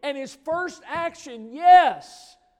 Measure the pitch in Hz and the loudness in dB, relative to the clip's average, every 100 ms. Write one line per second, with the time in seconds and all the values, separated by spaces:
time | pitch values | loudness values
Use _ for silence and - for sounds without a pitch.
0 | 285 277 269 - - 330 359 - 311 311 | -10 -12 -12 -16 -10 -8 -8 -14 -14 -10
1 | 339 339 - 233 220 254 349 359 320 208 | -10 -12 -20 -20 -18 -2 6 6 6 -4
2 | - - - _ _ _ | -16 -20 -20 _ _ _